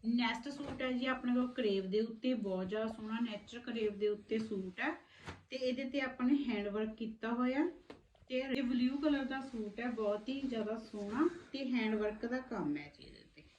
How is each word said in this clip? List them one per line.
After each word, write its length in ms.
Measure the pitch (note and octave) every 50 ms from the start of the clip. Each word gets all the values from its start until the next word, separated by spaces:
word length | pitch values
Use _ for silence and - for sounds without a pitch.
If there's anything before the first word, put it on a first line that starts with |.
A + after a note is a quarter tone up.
| -
ਨੈਕਸਟ 460 | A3+ A#3 A#3+ A#3+ A#3+ A#3+ B3 - C#4+
ਸੂਟ 320 | C4+ C#4+ D4 C#4 C4+ -
ਹੈ 100 | C4 B3+
ਜੀ 140 | B3+ B3 B3 C4
ਆਪਣੇ 260 | C4 B3 - B3 B3
ਕੋਲ 140 | B3 B3+ B3 B3
ਕਰੇਵ 320 | - A#3+ G#3 G3 G3 F#3+ F#3
ਦੇ 120 | F#3 G#3+
ਉੱਤੇ, 320 | A3+ A3+ A3+ - - B3+ B3+
ਬਹੁਤ 320 | A3 G3 G3 F#3+ F#3 F#3+ F#3
ਜ਼ਿਆਦਾ 200 | G3+ G#3+ A3 A3+
ਸੋਹਣਾ 320 | A3 - G#3+ G#3+ A3 A3+
ਨੇਚਰ 380 | A#3+ A3+ G#3 G3 - - - A#3+
ਕਰੇਵ 360 | B3 B3+ A3+ A3+ G#3+ G#3 G3+ G3
ਦੇ 100 | G#3 G#3
ਉੱਤੇ 280 | G#3 G3+ - - A3 A3+
ਸੂਟ 400 | A3 - G#3+ G3 F#3+ F#3 F3+ -
ਹੈ 120 | A#3+ C#4+ E4+ - - - - - - - - - - _
ਤੇ 60 | - B3+
ਇਹਦੇ 260 | B3+ B3+ B3+ B3+ C#4
ਤੇ 160 | B3 - C#4
ਆਪਾਂ 260 | C4 B3+ B3+ - B3 B3+
ਨੇ 80 | D4 C#4+ -
ਹੈਂਡ 240 | - A3+ G3+ G3+ G#3
ਵਰਕ 280 | G3+ G#3+ A3 A3 -
ਕੀਤਾ 360 | - A3+ A3 - - - A3+
ਹੋਇਆ 360 | A#3 A#3+ B3+ B3 B3+ C#4 D#4+ F4 E4+ - - _ - - - _ _ _ - _
ਤੇ 100 | B3+ B3+
ਇਹ 240 | C4 C4+ C4 C4+ C4+
ਬਲੂ 340 | A#3+ C4 A#3+ A#3+ B3+ C#4 D4
ਕਲਰ 240 | C#4+ D4+ C#4+ C#4 C4+
ਦਾ 140 | B3 C4+ C4+
ਸੂਟ 380 | C4 - - A3+ G#3+ G3+ G3 -
ਹੈ, 100 | A#3+ B3
ਬਹੁਤ 400 | A3+ A3 G#3+ G#3 G#3 G#3 G#3+ -
ਹੀ 100 | C4 C#4
ਜ਼ਿਆਦਾ 360 | C#4 B3+ A#3 A3+ G#3 G#3 A3 A#3
ਸੋਹਣਾ 460 | A3+ - - G#3 G3+ G3+ G#3+ B3+ D#4 F4 - - - -
ਤੇ 140 | - C4+ C#4 B3
ਹੈਂਡ 280 | B3 B3 A3 G#3+ A3
ਵਰਕ 300 | G#3 G#3 G#3 G#3+ - -
ਦਾ 140 | A#3 B3 B3+
ਕੰਮ 360 | B3+ - A#3 G3+ E3+ D3 D3 D3
ਹੈ 140 | D3 D3
ਜੀ 140 | - - -
ਇਹਦੇ 180 | - - - - - _
ਤੇ। 80 | - D#3 - -